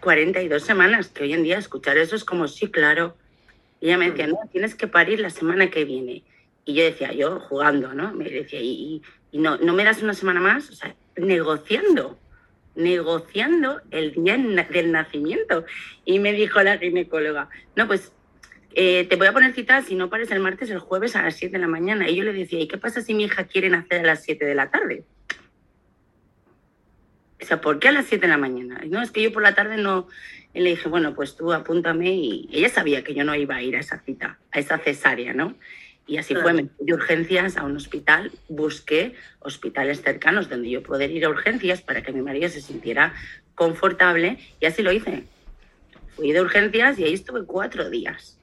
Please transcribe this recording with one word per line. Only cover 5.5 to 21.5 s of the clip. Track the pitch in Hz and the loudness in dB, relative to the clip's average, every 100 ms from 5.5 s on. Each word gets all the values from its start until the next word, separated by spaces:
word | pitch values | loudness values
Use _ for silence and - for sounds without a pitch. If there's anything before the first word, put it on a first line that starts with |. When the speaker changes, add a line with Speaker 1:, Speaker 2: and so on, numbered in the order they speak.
| 180 190 | 2 2
Speaker 1:
que | 160 | 2
viene". | 143 131 127 - _ _ _ _ - | -2 -4 -8 -12 _ _ _ _ -4
Y | 143 | 2
yo | |
decía, | 165 - 135 | 2 2 -8
yo | - 143 185 | -2 -2 -2
jugando, | - 139 147 143 131 | -8 0 2 2 -2
¿no? | 135 185 | -6 -6
Me | 180 151 | -6 -8
decía, | 131 151 147 | -8 -10 -8
"¿Y, | 120 | -6
y, | 120 151 156 - _ _ | -6 -8 -12 -14 _ _
y | 147 | 0
no, | 156 143 | 0 2
no | 170 | 2
me | 175 | 4
das | 214 220 | 4 2
una | 220 | 0
semana | 196 190 180 | -2 -2 2
más?". | 185 254 285 | 2 2 -2
O | - | -14
sea, | - - _ - | -16 -16 _ -6
negociando, | 180 175 156 151 - 220 403 311 - - _ - _ _ _ - | 0 2 2 -2 -2 0 4 4 2 -10 _ -20 _ _ _ -2
negociando | 170 180 160 165 165 202 247 339 269 294 - | 0 0 0 -2 -4 -4 2 2 2 -2 -6
el | 156 156 | -4 -4
día | 156 165 233 | 0 2 2
en-, | 254 190 - | 2 0 0
del | 156 170 | 0 2
nacimiento. | 160 160 147 151 202 - 170 165 - - - - | 2 0 -4 -2 -2 0 -2 -4 -14 -16 -14 0
Y | 190 | 2
me | 202 | 2
dijo | 208 208 202 | 2 2 4
la | 196 202 | 4 4
ginecóloga, | 175 175 175 160 151 147 143 - - - | 0 -2 -2 -2 -2 -4 -8 -12 -10 -2
"No, | 220 | 0
pues, | 196 - _ _ _ - - _ - | 0 -4 _ _ _ -20 -20 _ 2
eh, | 185 180 180 | 4 4 2
te | 175 | 4
voy | 190 | 6
a | |
poner | 226 262 | 6 4
cita, | 254 226 262 | 4 2 2
si | 254 185 | 2 -4
no | 185 | -2
pares | 214 226 | -4 -2
el | 202 | -2
martes, | 190 190 175 | -2 -4 -8
el | 190 | -8
jueves | - 185 226 214 | -4 -2 -2 -2
a | |
las | 170 156 | -2 -4
siete | 180 | -8